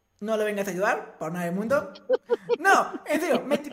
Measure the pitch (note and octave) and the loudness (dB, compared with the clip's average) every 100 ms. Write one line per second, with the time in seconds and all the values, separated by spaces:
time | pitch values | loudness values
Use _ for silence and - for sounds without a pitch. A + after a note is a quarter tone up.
0 | _ _ G#3 G#3+ G#3 G3+ G3 F3 G#3+ - | _ _ -4 0 0 -2 -4 -2 0 -2
1 | - - D#3+ F3 F3 F#3 A3+ C#4+ D4 - | -6 -10 -8 -4 -4 -4 0 0 -2 -8
2 | - B4+ - A#4+ - A4+ F#4 D#4+ - F#4 | -2 -2 0 -2 0 2 6 4 4 -4
3 | - D4 E4+ - C4 D4 D4 | -2 0 2 0 2 -2 0